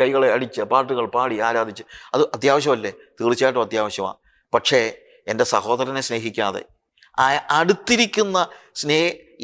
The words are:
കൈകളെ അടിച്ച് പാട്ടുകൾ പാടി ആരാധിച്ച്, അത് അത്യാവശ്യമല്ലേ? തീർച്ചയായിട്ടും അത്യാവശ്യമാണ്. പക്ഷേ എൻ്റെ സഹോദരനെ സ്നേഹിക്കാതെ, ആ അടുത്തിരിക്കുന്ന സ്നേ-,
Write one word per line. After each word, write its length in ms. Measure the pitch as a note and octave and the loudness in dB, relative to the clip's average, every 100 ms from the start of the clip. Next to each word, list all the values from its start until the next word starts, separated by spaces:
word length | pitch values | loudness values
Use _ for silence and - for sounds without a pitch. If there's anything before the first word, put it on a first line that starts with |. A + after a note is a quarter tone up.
കൈകളെ 320 | C3 C#3 C3 | 2 4 2
അടിച്ച് 300 | A#2 B2 - | 2 -2 -6
പാട്ടുകൾ 440 | - B2+ C3 B2 G#2+ | 0 0 2 -2 -2
പാടി 320 | A#2+ B2+ G#2+ | -2 -2 0
ആരാധിച്ച്, 440 | A#2 A#2 A2+ G2+ - - - | 0 0 -2 -6 -18 -20 -4
അത് 80 | C3 | 0
അത്യാവശ്യമല്ലേ? 720 | D3+ A2 C#3 C#3+ C#3+ A#2+ G#2 - - - | 0 0 2 2 2 0 -2 -12 -16 -4
തീർച്ചയായിട്ടും 420 | A#2 A#2+ C3 B2 | 0 2 2 2
അത്യാവശ്യമാണ്. 540 | G#2+ A2 G#2 G2 F#2+ - _ _ _ | -2 -2 -4 -4 -8 -8 _ _ _
പക്ഷേ 260 | A#2 - C3 A2+ - _ _ - | -2 2 2 2 -4 _ _ -4
എൻ്റെ 180 | A2 | -2
സഹോദരനെ 560 | - G#2 G2+ B2 C3 C3+ | 2 0 0 -2 -2 -6
സ്നേഹിക്കാതെ, 640 | B2+ A#2 A2 A2+ G2+ F#2+ - _ _ _ _ - | -4 -6 -4 -4 -4 -4 -10 _ _ _ _ 0
ആ 80 | C3 D3 - | 2 0 0
അടുത്തിരിക്കുന്ന 880 | D3 F3 G#3 - A#3+ A3 G#3 G3+ F#3 E3+ - _ | 2 2 0 0 0 2 0 0 0 -2 -6 _
സ്നേ-, 420 | - D3 D3+ E3+ E3+ - - | -8 0 0 0 -4 -12 -2